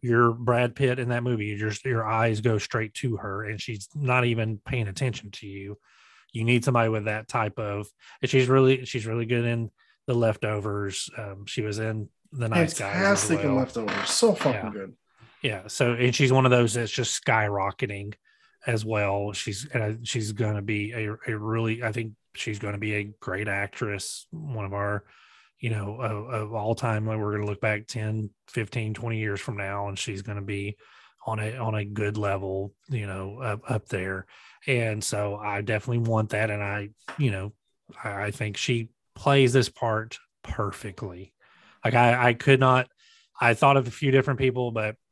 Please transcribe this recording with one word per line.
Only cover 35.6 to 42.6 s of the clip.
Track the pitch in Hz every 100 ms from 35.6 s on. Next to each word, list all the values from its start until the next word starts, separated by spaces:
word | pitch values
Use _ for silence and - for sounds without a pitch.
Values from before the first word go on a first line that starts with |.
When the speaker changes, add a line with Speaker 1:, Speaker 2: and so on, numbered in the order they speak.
Speaker 1:
definitely | 104 107 - 120 113
want | 110 110
that. | 104 110
And | 104
I, | 101 104 101 - - -
you | 131
know, | 95 104 - _ _ - -
I, | 110 101 104
I |
think | - 107 98
she | - 117 117 _ _ -
plays | 147 139 127
this | 131 120
part | - 120 110 113 - _ _
perfectly. | - - 101 - 98 - 98 90 95 _ _ _ - _
Like, | 113
I, | 120 120 123 123
I |
could | 120 -
not, | 135